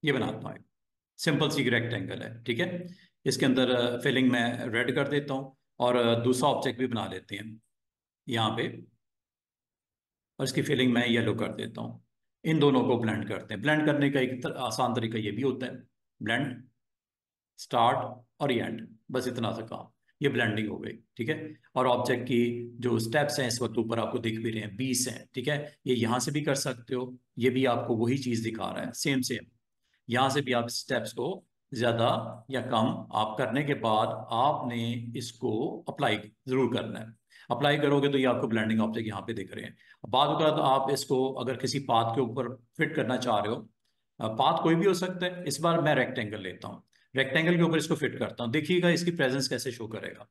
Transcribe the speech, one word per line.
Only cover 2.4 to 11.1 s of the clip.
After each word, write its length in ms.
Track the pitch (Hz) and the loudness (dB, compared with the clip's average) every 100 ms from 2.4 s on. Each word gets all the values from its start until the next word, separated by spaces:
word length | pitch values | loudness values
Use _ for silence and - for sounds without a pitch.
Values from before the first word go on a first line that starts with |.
ठीक 160 | - 117 | -6 -2
है। 260 | 180 175 - - _ _ | -2 -4 -10 -16 _ _
इसके 220 | 131 117 139 | -4 2 2
अंदर, 240 | 127 123 | 4 4
अ, 300 | 123 120 120 | 2 2 0
filling 300 | 143 127 131 | 0 4 4
मैं 360 | 123 117 123 123 | 4 0 -2 -2
red 280 | 110 123 | 0 0
कर 140 | 135 139 | 0 0
देता 260 | 143 147 | -2 -2
हूँ 220 | 135 143 _ _ _ | -6 -6 _ _ _
और, 160 | 120 123 | 2 4
अ, 280 | 117 117 | 4 4
दूसरा 240 | 117 127 147 | 2 4 2
ऑब्जेक्ट 300 | 120 135 117 | 2 -2 -2
भी 80 | 127 | -4
बना 200 | 117 95 | -2 -6
लेते 300 | 92 - 98 | -10 -10 -12
हैं 240 | 110 110 _ _ _ _ _ _ - | -10 -16 _ _ _ _ _ _ -4
यहाँ 280 | 117 110 113 | 0 0 0
पे 280 | - - - _ _ _ _ _ _ _ _ _ _ _ _ _ _ _ | -4 -6 -18 _ _ _ _ _ _ _ _ _ _ _ _ _ _ _
और 60 | |
इसकी 180 | 135 147 | -2 0
filling 300 | 139 135 127 | 0 2 4
मैं 160 | 120 | 4
येलो 260 | 120 | 4